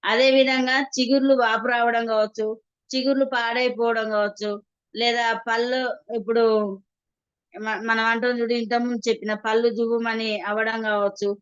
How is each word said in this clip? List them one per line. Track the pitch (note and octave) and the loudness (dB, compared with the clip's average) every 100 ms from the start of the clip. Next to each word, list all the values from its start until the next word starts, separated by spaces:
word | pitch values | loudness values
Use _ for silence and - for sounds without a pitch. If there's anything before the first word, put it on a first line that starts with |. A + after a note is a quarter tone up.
అదే | F#3+ A3+ C4 C4+ | 0 4 6 6
విధంగా | C4+ C4 B3+ C4 C4+ - | 4 2 0 0 -2 -2
చిగుర్లు | A#3+ C#4 C4+ C4 | 2 2 4 4
వాపు | A3+ A3 G#3 | 4 0 0
రావడం | A#3+ A#3 A#3 A#3 | 0 2 0 0
కావచ్చు, | A3 G#3+ G#3+ G#3+ A3 _ _ _ | 0 0 -2 -6 -6 _ _ _
చిగుర్లు | C4 C4 C4+ C4+ B3+ | -4 0 2 0 0
పాడైపోవడం | A#3 A#3+ B3+ A3 A#3 A3+ A3 G#3 | -2 0 -2 0 0 0 -2 0
కావచ్చు, | G#3 G#3 G#3 G#3 _ _ _ - | -2 -4 -8 -8 _ _ _ -2
లేదా | A#3 A#3+ A#3 A3+ A#3 | 0 2 0 -2 -2
పళ్ళు | A3+ A#3+ B3+ B3+ - _ A#3 | -2 0 -2 -2 -6 _ -8
ఇప్పుడు | G3 A#3 A3+ A3 G#3 G3 _ _ _ _ _ _ _ | -2 2 4 2 0 -6 _ _ _ _ _ _ _
మ-, | G3+ G#3+ G#3 A3+ | -10 -6 -6 -2
మనం | A3+ A3+ | 0 0
అంటాం | A3+ B3 B3 | 0 0 0
చూడు, | A#3 | 0
ఇంతకుముందు | A#3+ A3+ A#3+ A#3+ A#3+ A#3 | -2 0 -2 -2 -2 -2
చెప్పిన | G#3+ G#3 G#3 A3 | -4 -4 -4 0
పళ్ళు | A3 A#3 G#3+ | 2 2 0
జువ్వుమని | A3+ A#3 A#3 A3 A3 G#3 G3 | -2 0 -2 -2 -4 -4 -4
అవ్వడం | G#3+ A3 A3+ | -2 -2 -2
కావచ్చు. | A3 G#3 G3+ G3+ G3+ G3+ | -2 0 0 -2 -4 -4